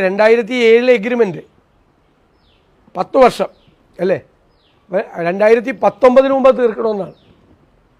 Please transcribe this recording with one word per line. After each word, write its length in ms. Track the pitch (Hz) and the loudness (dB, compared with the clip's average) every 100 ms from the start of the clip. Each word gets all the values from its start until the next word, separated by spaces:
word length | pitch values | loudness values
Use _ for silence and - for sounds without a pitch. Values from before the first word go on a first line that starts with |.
| 190 | -2
രണ്ടായിരത്തി 500 | 196 220 233 214 254 226 | 0 2 2 0 0 2
ഏഴിലെ 220 | 233 254 247 | 4 2 0
എഗ്രിമെന്റ് 440 | 214 240 214 156 - _ _ _ _ _ _ _ _ _ _ _ _ _ _ 175 | 0 -2 -2 -4 -16 _ _ _ _ _ _ _ _ _ _ _ _ _ _ -10
പത്ത് 220 | 185 277 | -4 2
വർഷം 260 | 247 - 180 _ _ _ _ - | 2 2 -8 _ _ _ _ -8
അല്ലേ, 160 | 180 151 - _ _ _ _ _ _ 190 220 185 170 | -4 -4 -8 _ _ _ _ _ _ -8 -8 -8 -6
രണ്ടായിരത്തി 460 | 190 214 233 226 208 | -2 2 2 0 -4
പത്തൊമ്പതിന് 500 | 202 - 254 247 269 269 | -4 0 2 4 2 2
മുമ്പ് 140 | 262 226 | 2 2
തീർക്കണമെന്നാണ്. 560 | 240 214 220 208 165 - _ _ _ _ _ _ _ _ | -2 -2 -6 -6 -10 -16 _ _ _ _ _ _ _ _